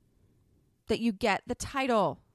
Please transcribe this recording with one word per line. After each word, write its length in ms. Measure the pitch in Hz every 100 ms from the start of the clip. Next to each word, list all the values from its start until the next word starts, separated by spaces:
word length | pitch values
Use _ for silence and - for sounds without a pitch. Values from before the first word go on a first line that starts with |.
| _ _ _ _ _ _ _ _ -
that 120 | 214
you 120 | 233
get 300 | 196 220 190 -
the 80 | 247
title, 680 | - 277 269 226 170 - _